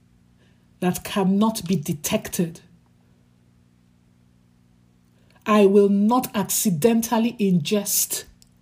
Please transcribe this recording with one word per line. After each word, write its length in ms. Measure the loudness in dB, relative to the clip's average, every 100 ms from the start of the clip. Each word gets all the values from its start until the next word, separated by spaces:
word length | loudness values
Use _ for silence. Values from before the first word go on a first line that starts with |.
| _ _ _ _ _ _ _ -6
that 240 | -4 -4
cannot 640 | -6 -2 0 2 0 -2 -4
be 80 |
detected. 840 | -4 -4 -8 -4 -6 -6 -6 -6 -6 -20 _ _ _ _ _ _ _ _ _ _ _ _ _ _ _ _ _ _ _ _ _ _ _ _ _ _ _
I 220 | 2 4 6
will 220 | 6 4
not 400 | 2 2 2 0 -4
accidentally 960 | -4 -2 -2 2 2 2 0 -2 -2 -2
ingest. 840 | 0 0 0 -4 -2 -4 -4 -8 -12 _ _ _